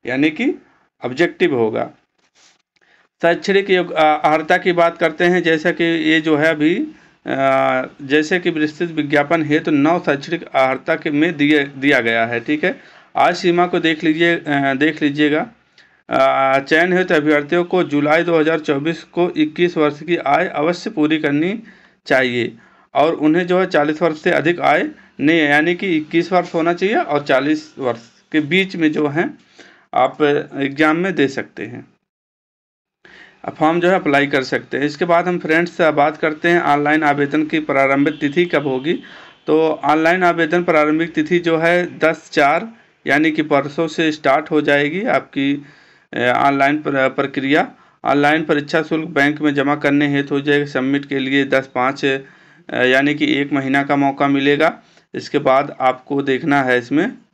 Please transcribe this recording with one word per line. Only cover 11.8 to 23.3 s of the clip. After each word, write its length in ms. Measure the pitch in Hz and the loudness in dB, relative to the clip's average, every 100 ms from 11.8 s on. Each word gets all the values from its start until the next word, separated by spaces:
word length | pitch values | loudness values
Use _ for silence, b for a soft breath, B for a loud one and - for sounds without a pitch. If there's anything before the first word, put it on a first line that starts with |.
| 139 135 | 2 2
गया 260 | 117 113 113 | 2 0 0
है। 140 | 120 | -2
ठीक 240 | 120 151 | -4 -2
है, 160 | 180 277 B B B - | -2 -4 B B B 0
आयु 180 | 143 175 | 0 2
सीमा 320 | 185 175 175 | 0 2 0
को 120 | 175 | 0
देख 240 | 160 156 | -2 0
लीजिए, 400 | 160 156 170 165 151 | -2 0 0 0 -2
आ, 260 | 143 139 | -2 0
देख 300 | 135 156 151 | 0 0 0
लीजिएगा। 460 | 151 143 151 151 117 _ _ b b b - | -4 0 0 0 -4 _ _ b b b -4
आ, 500 | 123 135 135 135 135 | 2 2 2 2 0
चयन 340 | 139 156 180 | 2 2 2
हेतु 220 | 180 180 165 | 0 2 0
अभ्यर्थियों 480 | 147 151 143 175 | 2 0 0 -2
को 200 | 175 185 | 0 -2
जुलाई 400 | 156 147 147 160 | 0 0 2 2
दो 160 | 170 165 | 2 2
हज़ार 200 | 156 160 | 2 0
चौबीस 440 | 156 143 151 165 | -2 -2 -2 -6
को 260 | - - 175 156 | -8 -2 -2 0
इक्कीस 400 | 151 151 175 175 | -2 0 0 2
वर्ष 260 | 147 147 | -2 -2
की 140 | 160 170 | -4 -4
आयु 320 | 135 147 180 | 0 0 0
अवश्य 400 | 151 156 175 - | -2 -4 -4 -6
पूरी 300 | - 151 156 | -2 0 0
करनी 440 | 151 143 170 226 B B B B - | 0 -2 -2 -6 B B B B -2
चाहिए 520 | 131 127 120 113 - b b b | 0 0 -2 -6 -8 b b b
और 200 | 135 151 | 0 0
उन्हें 340 | - 151 | 2 2